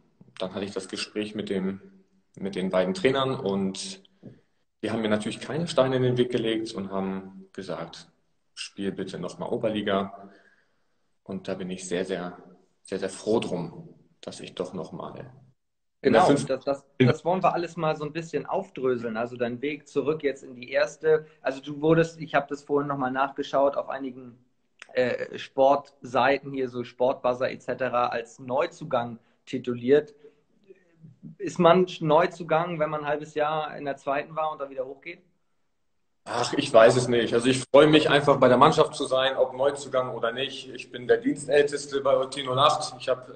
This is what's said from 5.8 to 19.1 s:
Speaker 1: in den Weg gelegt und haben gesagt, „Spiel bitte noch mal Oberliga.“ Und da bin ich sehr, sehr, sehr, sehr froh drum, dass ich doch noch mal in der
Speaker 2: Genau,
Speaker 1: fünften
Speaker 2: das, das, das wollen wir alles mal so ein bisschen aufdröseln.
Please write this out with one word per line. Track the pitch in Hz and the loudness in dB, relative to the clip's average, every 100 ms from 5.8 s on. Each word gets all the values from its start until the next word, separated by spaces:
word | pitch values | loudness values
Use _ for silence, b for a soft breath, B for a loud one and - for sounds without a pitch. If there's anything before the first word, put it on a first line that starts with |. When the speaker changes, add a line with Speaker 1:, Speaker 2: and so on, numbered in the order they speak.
| 131 131 | 2 2
Speaker 1:
in | |
den | 127 123 | 2 2
Weg | 123 | 0
gelegt | 120 110 110 110 | 0 0 -2 -4
und | 95 98 | -8 -6
haben | 98 95 95 95 95 - | -4 -4 -6 -10 -18 -18
gesagt, | - 90 80 80 - - _ _ _ _ | -14 -10 -10 -10 -14 -20 _ _ _ _
„Spiel | - - - 98 | -16 -14 -8 -6
bitte | 95 92 - | -6 -8 -8
noch | 87 - | -10 -8
mal | - | -6
Oberliga.“ | 113 110 104 101 98 98 - B B B B B B B B _ _ | -4 -2 -2 0 -2 -2 -10 B B B B B B B B _ _
Und | - 95 98 | -12 -10 -8
da | |
bin | 92 90 | -8 -8
ich | 92 - | -8 -6
sehr, | 87 92 | -4 -4
sehr, | 90 90 - - - _ _ | -6 -8 -12 -20 -20 _ _
sehr, | - 95 | -10 -6
sehr | 95 | -6
froh | - 107 117 | -6 -2 0
drum, | - 87 87 - - - _ _ | 0 -6 -8 -12 -18 -20 _ _
dass | - - | -16 -14
ich | - | -12
doch | - - | -10 -8
noch | 90 80 | -8 -10
mal | 78 78 - - - _ _ _ _ _ _ | -12 -12 -14 -18 -20 _ _ _ _ _ _
in | 135 | 4
der | 110 | 6
Speaker 2:
Genau, | 175 | 6
Speaker 1:
fünften | 139 - | 4 0
Speaker 2:
das, | 131 | -4
das, | - 139 _ - | -2 -6 _ 4
das | 120 - | 4 4
wollen | 160 185 | 0 2
wir | 170 | 2
alles | 160 170 180 | 0 -6 -4
mal | 160 151 | -2 -2
so | |
ein | 151 | -6
bisschen | 165 160 143 - | -8 -6 -6 -4
aufdröseln. | 170 196 - 127 120 117 | -6 -6 -4 -2 -2 -4